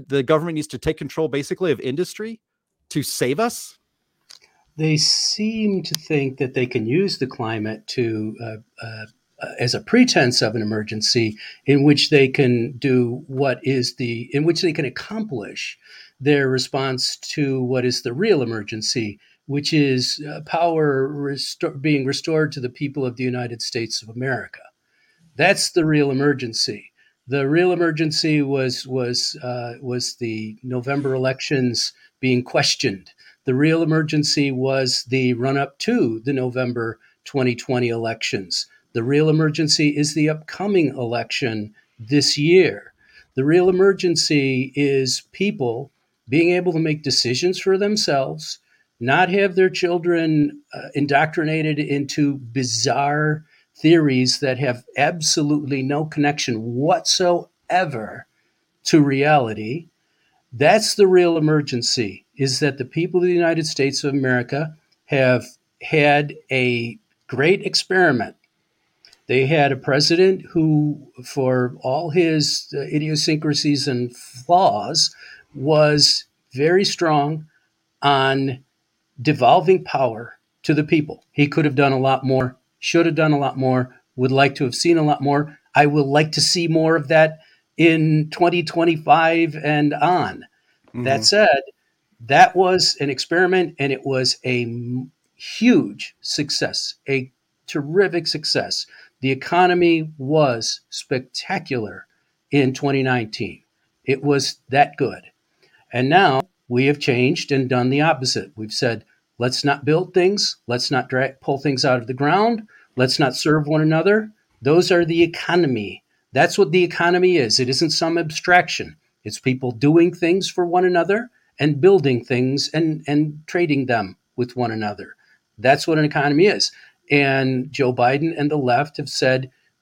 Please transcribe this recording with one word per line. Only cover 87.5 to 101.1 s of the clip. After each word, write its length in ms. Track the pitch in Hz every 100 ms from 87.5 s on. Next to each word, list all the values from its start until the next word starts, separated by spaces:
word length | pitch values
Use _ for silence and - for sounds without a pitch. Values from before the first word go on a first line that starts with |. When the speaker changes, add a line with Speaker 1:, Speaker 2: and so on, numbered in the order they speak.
| _ _ -
Speaker 2:
in 520 | 165 160 156 156 151
twenty 320 | - 175 175
twenty-five 920 | 165 170 170 160 156 151 165 165 165 151
and 320 | 147 147 147
on. 500 | 147 156 180 107 - - _ _ _ _
Speaker 1:
Mm-hmm. 160 | 120
Speaker 2:
That 200 | 123 131
said, 380 | 110 208 202 139 - _ _ _ _ _
that 340 | 117 143 180 175
was 400 | 185 185 180 -
an 80 | 139
experiment, 680 | 127 - 170 180 185 175 -
and 140 | 139
it 120 | 131
was 340 | 139 131 123 -
a 180 | 127 123
m-, 460 | 117 117 120 123 131 _ _
huge 800 | _ - - 233 196 101 - - -
success, 760 | - - 147 - 151 - - - -
a 220 | 135 131 _ _ _ -
terrific 600 | 160 139 175 185 175 156
success. 600 | 156 156 139 92 - - - - _
The 100 | 135
economy 800 | 131 - 170 180 180 175 165 156 156
was 640 | 131 156 143 117 110 - _
spectacular 1160 | - -